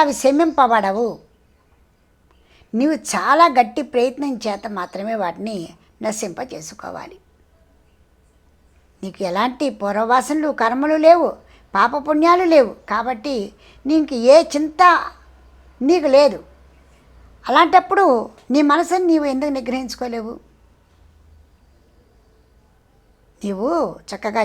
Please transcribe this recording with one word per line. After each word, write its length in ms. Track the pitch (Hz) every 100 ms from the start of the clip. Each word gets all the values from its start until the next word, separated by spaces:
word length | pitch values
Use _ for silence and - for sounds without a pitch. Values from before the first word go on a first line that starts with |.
అవి 100 | 294 233
శమింపబడవు. 840 | 262 285 330 285 247 226 196 202 233 156 _ _ _ _ _ _ _ _ _ _ _ _ _ _ _
నీవు 200 | 220 285 302 -
చాలా 340 | - 254 294 339 254
గట్టి 260 | 220 254 285
ప్రయత్నం 400 | 247 247 247 285 233
చేత 220 | 214 202 220 202
మాత్రమే 360 | 180 185 208 226
వాటిని 360 | 180 165 214 202 165 - _ _
నశింప 340 | 220 214 202 - 262
చేసుకోవాలి. 640 | - - - - - - - _ _ _ _ _ _ _ _ _ _ _ _ _ _ _ _ _ _
నీకు 180 | 190 - 190
ఎలాంటి 380 | 185 240 247 285 208
పూర్వవాసనలు, 680 | 202 202 226 254 247 311 302 -
కర్మలు 360 | 226 254 302 311
లేవు, 240 | 311 339 262 - _ _ _
పాపపుణ్యాలు 680 | 196 233 285 277 302 330 359 359
లేవు, 200 | 320 220 - -
కాబట్టి 460 | 214 233 233 285 254 202 - - -
నీకు 300 | 269 311 294 254 240
ఏ 20 | 302 330
చింత 300 | 294 311 311 359 330 - - _ _ _ _ _ _
నీకు 280 | 262 349 294 262
లేదు. 220 | 285 175 - _ _ _ _ _ _ - - _
అలాంటప్పుడు 640 | - 277 339 359 370 392 370 240 214 - _
నీ 80 | 269 294
మనసుని 360 | 294 339 359 359
నీవు 160 | 320 294
ఎందుకు 200 | 262 294 269
నిగ్రహించుకోలేవు? 760 | 240 254 262 - 247 233 220 - _ _ _ _ _ _ _ _ _ _ _ _ _ _ _ _ _ _ _ _ _ _ _ _ _ _ _ _ _ _
నీవు 280 | 202 190 240 339 220 - -
చక్కగా 340 | 196 214 220